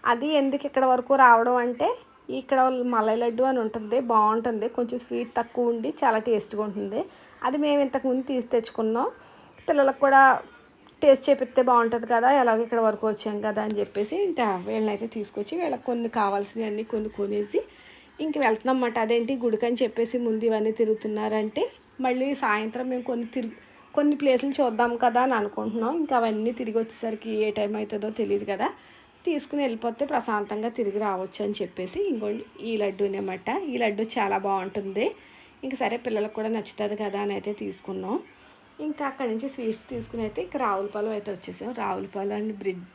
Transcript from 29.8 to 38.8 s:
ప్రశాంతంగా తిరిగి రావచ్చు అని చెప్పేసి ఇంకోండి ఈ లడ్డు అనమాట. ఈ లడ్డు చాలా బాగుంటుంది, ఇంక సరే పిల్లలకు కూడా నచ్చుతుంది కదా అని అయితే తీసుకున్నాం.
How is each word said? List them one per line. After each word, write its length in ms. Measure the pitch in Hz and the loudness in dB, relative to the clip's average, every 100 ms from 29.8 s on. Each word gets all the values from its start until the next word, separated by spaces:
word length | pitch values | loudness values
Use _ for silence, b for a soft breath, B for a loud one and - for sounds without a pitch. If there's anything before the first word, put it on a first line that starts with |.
| 240 233 285 | -4 -4 -2
ప్రశాంతంగా 580 | 277 226 214 208 208 226 226 | -2 -2 -4 -2 -4 -6 -2
తిరిగి 200 | 208 202 | -2 -2
రావచ్చు 360 | 214 185 190 - | -2 -4 -6 -6
అని 100 | 208 208 | -4 -4
చెప్పేసి 400 | 180 - 185 330 403 | -6 -6 -8 -4 -2
ఇంకోండి 360 | 240 208 220 - - 226 | -2 -4 -6 -10 -12 -6
ఈ 20 | 220 | -2
లడ్డు 240 | 202 190 202 | -2 -2 -2
అనమాట. 400 | 196 196 185 - 269 349 | -2 -4 -6 -4 -4 -4
ఈ 20 | 240 | -2
లడ్డు 200 | 233 208 220 247 | -2 -2 -4 -2
చాలా 200 | 202 196 196 | 0 0 0
బాగుంటుంది, 600 | 196 185 202 196 196 285 453 B B B B | -2 -2 -6 -6 -2 -4 -4 B B B B
ఇంక 100 | 269 269 | -10 -4
సరే 140 | 220 233 247 | -4 -2 -4
పిల్లలకు 280 | 220 214 214 | -2 -4 -4
కూడా 120 | 220 220 | -4 -4
నచ్చుతుంది 400 | 208 - 208 208 | -6 -6 -6 -4
కదా 180 | 208 196 | -4 -4
అని 80 | 202 196 | -4 -4
అయితే 160 | 208 208 | -6 -6
తీసుకున్నాం. 540 | 208 185 - 190 185 262 - B B B - - | -8 -10 -10 -8 -4 -6 -6 B B B -20 -10